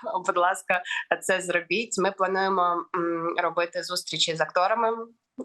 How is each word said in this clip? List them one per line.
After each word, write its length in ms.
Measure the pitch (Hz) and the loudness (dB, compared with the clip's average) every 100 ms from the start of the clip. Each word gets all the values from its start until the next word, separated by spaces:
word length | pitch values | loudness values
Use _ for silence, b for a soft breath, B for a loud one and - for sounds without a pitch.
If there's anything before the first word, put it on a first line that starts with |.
<laughs> 240 | 240 185 180 | -4 -4 0
будь 100 | 180 | 4
ласка, 460 | 175 190 - 185 B B B 170 | 4 2 0 -2 B B B -2
це 180 | - 185 | 0 0
зробіть. 540 | 180 175 170 190 233 - | 2 -2 0 -2 -2 0
Ми 120 | 185 | 0
плануємо, 720 | 196 185 190 190 190 175 175 165 180 | 0 0 2 2 2 2 0 -2 -4
м, 380 | 170 170 170 170 | -2 -2 -2 -2
робити 440 | 175 165 175 180 | 0 0 -2 -4
зустрічі 540 | 170 180 - 160 170 160 | -6 -6 -4 -2 0 0
з 40 | |
акторами, 480 | 151 185 190 220 226 226 233 _ _ - | 0 2 2 2 2 0 -6 _ _ -6